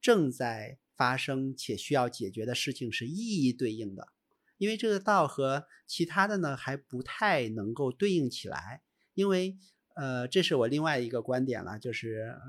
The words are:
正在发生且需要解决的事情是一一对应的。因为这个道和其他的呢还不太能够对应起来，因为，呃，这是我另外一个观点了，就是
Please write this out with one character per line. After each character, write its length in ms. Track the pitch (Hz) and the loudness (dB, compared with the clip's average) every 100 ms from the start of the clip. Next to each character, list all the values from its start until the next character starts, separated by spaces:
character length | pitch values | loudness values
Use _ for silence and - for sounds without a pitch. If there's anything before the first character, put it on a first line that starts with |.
正 300 | - 220 147 | 4 6 4
在 480 | 123 120 113 107 135 _ - | 0 -4 -4 -10 -16 _ 0
发 200 | 123 131 | 2 2
生 380 | - 135 135 131 | -2 -2 -4 -6
且 200 | - 104 | -6 -6
需 180 | - | 0
要 140 | 143 123 | 2 2
解 200 | - 101 | -2 -8
决 160 | 101 | -6
的 120 | 110 120 | -4 -2
事 160 | - | -2
情 180 | 127 123 | -4 -6
是 160 | - 117 | -4 -6
一 380 | 175 233 202 | -6 -2 2
一 80 | 131 | 2
对 200 | 123 123 | 2 -2
应 220 | 110 104 | -2 -6
的。 140 | 95 - _ _ _ _ - | -10 -14 _ _ _ _ -2
因 100 | 202 | -2
为 80 | 220 | 0
这 120 | 226 | 0
个 100 | 202 | 2
道 300 | 196 202 151 | 4 4 4
和 380 | - 135 139 - - - | 2 0 0 -4 -16 -8
其 180 | - | -2
他 220 | 170 196 202 | 0 2 2
的 120 | 202 | 2
呢 180 | 156 135 | -2 -4
还 200 | - 139 | -6 -6
不 260 | - 127 | -6 -10
太 460 | 127 - 214 160 117 | -8 0 4 4 2
能 220 | 110 101 | -2 -4
够 200 | 117 135 | -2 -2
对 180 | 127 202 | 2 2
应 180 | 180 131 | 4 2
起 180 | - - | -2 -8
来， 340 | 71 85 131 _ _ _ | -8 -10 -14 _ _ _
因 160 | - 196 | 0 2
为， 300 | 185 185 190 - _ _ - | 2 0 -6 -16 _ _ -6
呃， 300 | 135 127 123 | -4 -2 0
这 160 | 185 | 2
是 120 | 175 | 4
我 120 | 147 117 | 4 4
另 160 | 143 | 2
外 160 | 160 139 | 2 0
一 120 | 120 | 0
个 100 | 120 | -2
观 240 | 117 127 | 0 0
点 180 | 131 110 | 0 -2
了， 160 | 92 107 | -6 -8
就 140 | 123 | -8
是 420 | 113 113 110 110 120 | -6 -6 -6 -8 -10